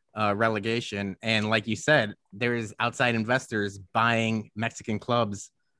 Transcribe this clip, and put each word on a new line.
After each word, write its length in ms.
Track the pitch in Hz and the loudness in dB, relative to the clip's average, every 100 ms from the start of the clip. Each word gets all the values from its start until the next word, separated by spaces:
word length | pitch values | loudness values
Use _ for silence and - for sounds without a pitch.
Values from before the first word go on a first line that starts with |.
| _ | _
uh, 200 | 107 104 101 | -2 0 4
relegation. 800 | 113 107 110 117 - 101 101 90 | 2 2 0 -2 -2 -4 -6 -4
And 260 | 113 110 107 | 0 0 2
like 180 | 113 113 | 2 0
you 100 | 98 | -2
said, 380 | - 151 107 - _ | 2 4 2 -4 _
there's 420 | 101 120 120 107 - | -4 -2 0 -4 -4
outside 360 | 117 110 123 | -4 0 2
investors 640 | 113 110 131 - 107 101 98 95 | 2 2 0 0 -2 -2 -6 -4
buying 560 | 113 117 113 113 110 - | 2 4 4 2 -2 -4
Mexican 440 | 107 113 - - 104 | -6 -6 -6 -6 -4
clubs 520 | - 120 104 98 - _ _ | 0 0 0 -4 -12 _ _